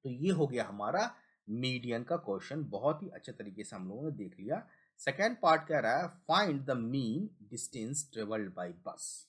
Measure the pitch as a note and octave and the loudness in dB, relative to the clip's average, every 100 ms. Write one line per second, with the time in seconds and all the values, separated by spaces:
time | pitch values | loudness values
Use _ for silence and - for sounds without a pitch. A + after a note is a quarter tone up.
0 | C3+ B2 E3+ E3 C#3+ B2 A2 G2+ G#2 E3+ | -6 0 2 4 4 2 -2 -2 0 2
1 | - - _ _ - A2+ B2+ B2+ A#2+ A#2 | 2 -2 _ _ -6 -2 0 0 0 -2
2 | B2 E3+ - G2 - D3 D3 G2+ C3+ D#3 | 0 -2 0 -4 -2 -4 -4 2 2 0
3 | F#3 F#3 - - G#2 F#2+ G#2 G2+ F#2 G#2+ | -6 -12 -14 -10 -10 -10 -10 -8 -8 -6
4 | D#3 G#2+ F#2+ - G2+ F#3 - _ _ _ | -6 -6 -10 -10 -6 -6 -6 _ _ _
5 | - C#3 G#3+ B3 E3 D#3 D3+ D3+ A2+ C3+ | -6 0 0 4 6 6 6 2 4 2
6 | F3 - - E3+ G3+ C#3+ C3+ B2+ A2+ C#3 | 0 -8 2 4 4 0 0 0 0 0
7 | A#2+ C3+ G#3+ - G#2 A#2 - B2 A2 D3 | 0 0 -2 -8 -14 -10 -8 -6 -4 -4
8 | - A2+ G#2 A2 G2 F2+ F2 F2 - - | -6 -4 -2 0 -2 -4 -6 -6 -10 -10
9 | - - | -10 -10